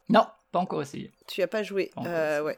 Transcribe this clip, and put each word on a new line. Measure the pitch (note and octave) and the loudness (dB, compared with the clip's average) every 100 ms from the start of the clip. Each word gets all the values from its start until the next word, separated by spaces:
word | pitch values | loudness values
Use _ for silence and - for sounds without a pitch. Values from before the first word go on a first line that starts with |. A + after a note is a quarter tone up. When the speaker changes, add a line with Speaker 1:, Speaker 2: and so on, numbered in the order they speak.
| - | 4
Speaker 1:
Non, | A#3 - - _ | 6 6 0 _
pas | F3 | -2
encore | F#3 D#3+ | -2 -4
essayé. | C#3 - - _ - | -6 -8 -14 _ -10
Speaker 2:
Tu | - | -4
as | F3 | -2
pas | A3 | -2
joué. | G3 G3 - | -2 -2 -4
Speaker 1:
Pas | - | -4
encore | E3+ | -4
Speaker 2:
Euh, | E3 D3+ | 0 0
Speaker 1:
essayé. | D3 | 0
Speaker 2:
ouais. | D3+ | -2